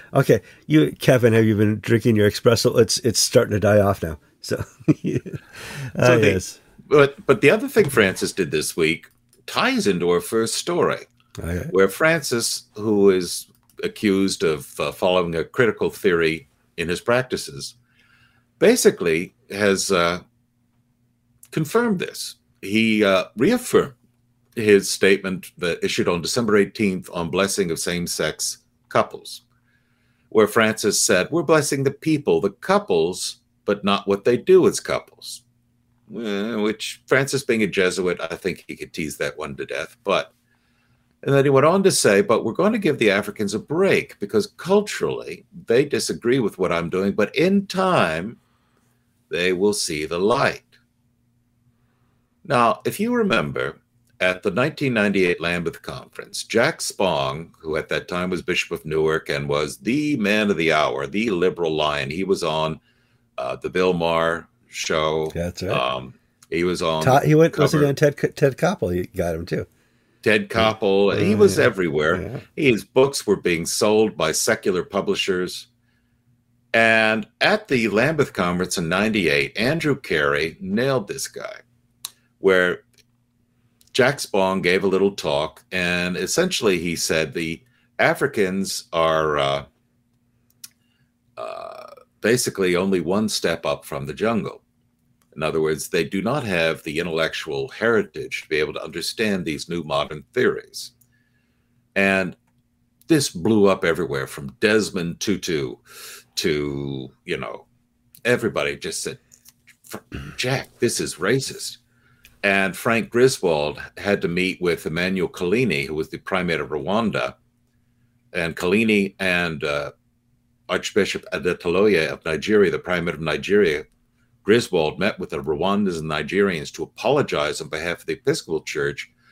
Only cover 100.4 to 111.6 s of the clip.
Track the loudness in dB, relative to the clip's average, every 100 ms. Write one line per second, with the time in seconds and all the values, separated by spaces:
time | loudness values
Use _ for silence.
100.4 | 0 0 -6 -16 -18 _ _ _ _ _
101.4 | _ _ _ _ _ 0 2 2 -2 -8
102.4 | _ _ _ _ _ _ 0 0 0 -2
103.4 | 2 4 4 4 0 0 -2 -4 -6 -10
104.4 | -14 -2 2 2 0 -4 -6 -4 -4 -4
105.4 | -2 -4 -4 -10 _ -20 -20 -20 -14 -4
106.4 | -2 -2 -4 -6 -8 -10 -12 _ -10 -8
107.4 | -8 -12 -18 _ _ _ _ -6 -2 0
108.4 | 0 -2 -4 -4 -8 -8 -10 -12 _ _
109.4 | _ _ _ _ -18 -18 -14 -16 -12 -8
110.4 | -4 -4 -6 _ -2 -2 -6 -4 -2 0
111.4 | -2 -10